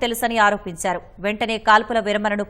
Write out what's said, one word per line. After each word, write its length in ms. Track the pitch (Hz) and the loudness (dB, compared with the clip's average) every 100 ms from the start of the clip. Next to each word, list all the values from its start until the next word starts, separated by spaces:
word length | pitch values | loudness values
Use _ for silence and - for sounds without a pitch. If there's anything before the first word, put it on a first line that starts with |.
తెలుసని 340 | 240 233 240 226 208 | -4 -2 -2 2 2
ఆరోపించారు. 540 | 202 190 165 190 180 - - 196 | 2 -4 -6 -4 -4 -8 -8 -6
వెంటనే 320 | 208 226 220 220 | -4 -4 0 4
కాల్పుల 300 | 214 226 233 208 | 4 4 -2 0
విరమణను 360 | 208 208 208 202 | -2 -2 -4 -2